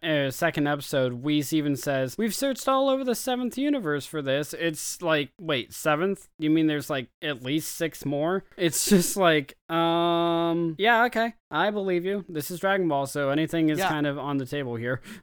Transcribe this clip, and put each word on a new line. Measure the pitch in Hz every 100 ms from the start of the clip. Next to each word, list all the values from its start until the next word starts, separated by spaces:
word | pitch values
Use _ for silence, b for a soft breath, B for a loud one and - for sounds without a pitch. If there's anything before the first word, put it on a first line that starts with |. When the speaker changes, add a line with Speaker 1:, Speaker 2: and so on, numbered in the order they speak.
Speaker 1:
uh, | 165 151 139
second | - 170 156 143
episode, | 147 - 143 127
Whis | 123 139 151 139
even | 160 147 135
says, | 147 135 131 -
"We've | 220 -
searched | 277 254 -
all | 269 269
over | 269 254
the | 226
seventh | - 247 247 247
universe | 285 285 170 147 -
for | 156
this." | 135 139 151
It's | 160 165 151 - -
like, | 175 156 139 -
wait, | 160 135 107
seventh? | - 156 151 190 196 - -
You | 156
mean | 160 156
there's, | 147 127
like, | 143 120 _
at | 151 131
least | 127 156 151 -
six | 160 - 143
more? | 143 160 190 - -
It's | 170 - -
just | 202 175 208
like, | 180 151 139 - -
um, | 165 165 170 170 170 170 170 170 170 170 156
yeah, | 208 233 240
okay. | 226 226 - -
I | 151 196
believe | 208 190 180 180
you. | 202 180
This | 160 143
is | 175
Dragon | 190 196 175
Ball, | 143 139
so | 147 139
anything | 147 160 165 160
is | 156
Speaker 2:
Yeah. | 185
Speaker 1:
kind | 156 147
of | 143
on | 139 139
the | 131
table | 147 131 117
here. | 120 131 B B